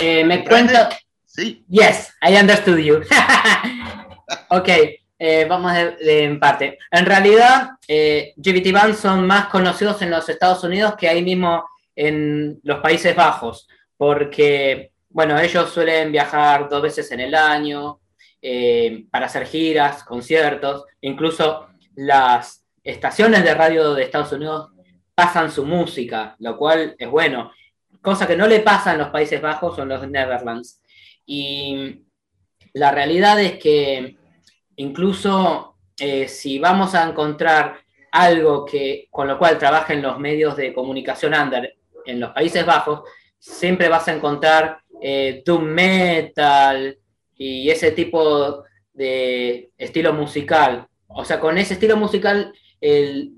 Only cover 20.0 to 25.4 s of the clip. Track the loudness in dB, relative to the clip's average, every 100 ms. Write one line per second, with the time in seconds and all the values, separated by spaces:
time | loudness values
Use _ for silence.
20 | -12 -14 -2 0 2 -2 -6 -8 -12 _
21 | -12 -4 -4 0 -2 -2 -12 _ _ -10
22 | 2 4 4 2 -2 -20 _ _ -14 -8
23 | -8 2 4 4 2 2 2 2 0 0
24 | -2 -4 -6 -8 -8 -10 -12 _ _ _
25 | _ 0 0 2